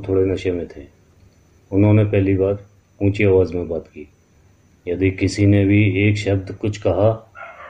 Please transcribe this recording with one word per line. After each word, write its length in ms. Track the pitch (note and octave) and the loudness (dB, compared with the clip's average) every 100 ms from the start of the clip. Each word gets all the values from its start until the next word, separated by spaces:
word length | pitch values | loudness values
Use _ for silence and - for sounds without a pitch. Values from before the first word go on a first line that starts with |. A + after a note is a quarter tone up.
| G2+ | -2
थोड़े 240 | F#2+ F#2+ | -2 0
नशे 200 | F2+ F#2+ | -2 -4
में 140 | F2 D#2+ | -6 -8
थे। 160 | - C#2+ _ _ _ _ _ _ _ - | -16 -20 _ _ _ _ _ _ _ -6
उन्होंने 320 | G2 G#2 G#2+ | 2 4 4
पहली 320 | G#2 G#2 F#2+ F#2+ | 2 0 0 0
बार 300 | F#2+ G2+ - _ _ - | 0 -2 -8 _ _ -4
ऊंची 220 | G2+ G2+ | -2 0
आवाज़ 320 | G2+ F#2+ F2 F2 | 2 4 2 -4
में 120 | E2 | -6
बात 200 | D#2+ - | -8 -10
की। 200 | D#2 D2 _ _ _ _ _ _ _ F2+ | -20 -20 _ _ _ _ _ _ _ -8
"यदि 220 | F2 F#2+ | -2 0
किसी 360 | - F#2+ - G2+ | 0 -2 2 2
ने 180 | G2+ | 4
भी 440 | G2 G2+ G#2 F#2 G#2 | 4 2 2 2 0
एक 80 | G#2 | 0
शब्द 360 | G2 G2+ F#2+ | -2 -4 -4
कुछ 260 | G2+ A2 G#2 | -8 -8 -4
कहा, 540 | G2+ F2 A2 A2 - - - - - | -2 0 0 0 -8 -20 -20 -20 -8